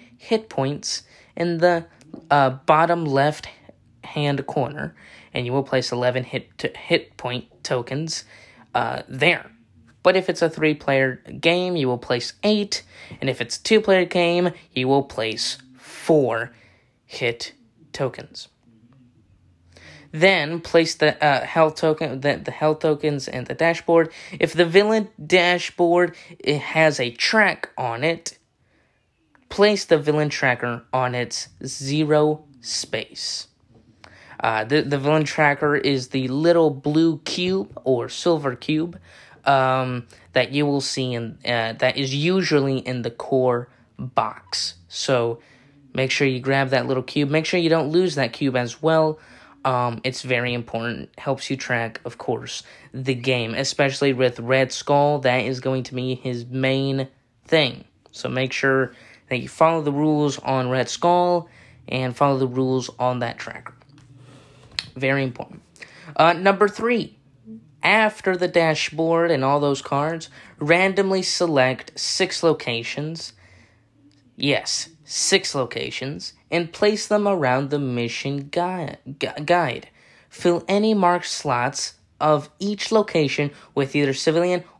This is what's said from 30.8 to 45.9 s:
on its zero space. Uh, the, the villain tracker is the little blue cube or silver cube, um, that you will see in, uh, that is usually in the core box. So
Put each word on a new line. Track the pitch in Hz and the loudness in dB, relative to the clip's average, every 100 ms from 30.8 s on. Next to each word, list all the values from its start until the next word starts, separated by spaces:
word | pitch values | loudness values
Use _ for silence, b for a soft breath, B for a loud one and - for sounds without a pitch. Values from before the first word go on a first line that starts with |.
| - | -4
on | 131 123 | -2 0
its | 123 117 - - _ | -2 -6 -8 -12 _
zero | 135 - 135 151 151 151 151 151 - - | -12 -10 -4 -2 2 4 2 0 -8 -20
space. | - - - 113 - - - - - _ _ _ _ _ B B B B | -10 -8 -6 -8 -8 -12 -10 -10 -12 _ _ _ _ _ B B B B
Uh, | 113 110 | -2 0
the, | 113 151 | 2 0
the | 143 143 | 2 0
villain | 143 156 147 | 2 2 2
tracker | - 147 143 151 147 | 2 2 2 0 0
is | 143 139 123 | 0 -2 -2
the | 135 127 | -4 -2
little | 139 170 170 160 | 0 4 4 4
blue | 135 147 156 165 151 | 2 0 2 2 0
cube | - - 180 190 196 - | -6 -4 -2 -2 -4 -8
or | 131 123 127 | -2 0 -2
silver | - 175 160 139 120 | -2 0 2 0 -6
cube, | - 156 175 - B B B B 139 | -2 -2 -2 -10 B B B B 2
um, | 135 131 131 127 123 - B B | 4 4 0 -2 -6 -8 B B
that | 131 120 | 0 0
you | 139 147 | 0 0
will | 139 | 0
see | - 139 127 | -2 -4 -4
in, | 117 113 - - | -4 -6 -8 -4
uh, | 120 113 | -2 -2
that | 113 127 131 | 0 -2 0
is | 135 143 | -4 -2
usually | 165 190 175 151 135 131 | 0 0 2 2 2 -2
in | 127 127 | -4 -6
the | 113 | -6
core | - - 131 127 120 123 b b - | -8 -2 0 2 0 -4 b b -14
box. | 127 - 110 - - - - - _ | -4 -2 -2 -6 -10 -8 -8 -10 _
So | - - 127 117 117 b b b b _ | -8 0 0 0 -4 b b b b _